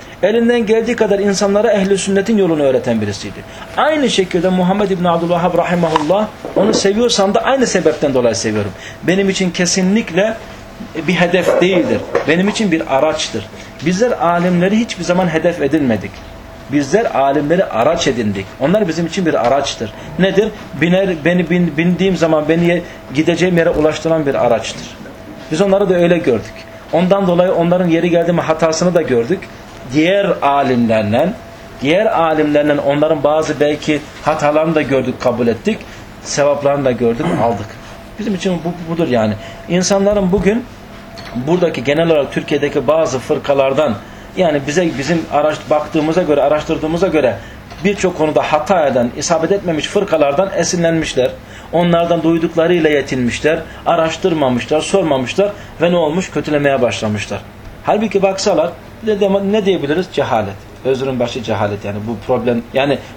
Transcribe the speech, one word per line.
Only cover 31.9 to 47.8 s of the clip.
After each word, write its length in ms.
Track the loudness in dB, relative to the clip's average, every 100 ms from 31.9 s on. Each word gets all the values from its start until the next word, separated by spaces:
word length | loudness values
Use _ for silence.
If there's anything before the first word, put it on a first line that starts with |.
| 2 2
alimlerle 760 | 2 2 2 2 2 2 2
onların 440 | 0 2 2 2
bazı 360 | 2 2 0 0
belki 400 | 0 0 -2 -4 -4 -8 -2
hatalarını 500 | 0 2 2 2 0
da 60 |
gördük, 400 | 2 0 0 -2
kabul 260 | -2 0 0
ettik. 300 | 0 -2 -4 -6 -18 -18 -16
Sevaplarını 640 | -8 0 0 2 0 0 0
da 60 |
gördük, 340 | 0 0 0 -2
<clears throat> 100 | 0
aldık. 240 | 0 -2 -6 -14 -18 -18 -16 -8
Bizim 160 | -4 -2
için 180 | -2 -2 -4
bu, 280 | -8 -6
budur 140 | -2 0
yani. 260 | 2 0 -2 -8 -14 -2
İnsanların 600 | 0 2 2 2 2 2
bugün 340 | 2 2 0 -2 -14 -20 -20 -18 -18 -10 -6 0
buradaki 360 | 2 0 -2
genel 260 | 0 2 4
olarak 200 | 2 0
Türkiye'deki 540 | -4 -2 0 0 0 2
bazı 320 | 2 2 -2
fırkalardan, 760 | -2 -2 0 2 2 2 0 -2 -10 -18 -10 -2
yani 240 | 0 0 0
bize, 220 | 0 0 -2
bizim 240 | -2 -2 0
araş-, 360 | 0 0 0 0
baktığımıza 540 | -2 0 -2 0 0
göre, 180 | 2 2
araştırdığımıza 680 | 2 0 -2 -4 -2 0 0
göre 280 | 2 0 -2 -10 -18 -18 -4